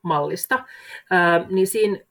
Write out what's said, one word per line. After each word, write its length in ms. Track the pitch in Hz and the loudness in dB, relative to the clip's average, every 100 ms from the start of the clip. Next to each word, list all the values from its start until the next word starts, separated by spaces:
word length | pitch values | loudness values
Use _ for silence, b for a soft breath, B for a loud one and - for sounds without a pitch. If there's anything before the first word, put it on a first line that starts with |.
mallista, 640 | 175 151 147 - - 160 B B B B _ | -2 -2 -2 -6 -4 -4 B B B B _
ää, 340 | 185 170 170 185 | 2 4 2 0
niin 180 | 185 185 | 0 0
siinä 300 | 220 214 196 _ | 2 0 -2 _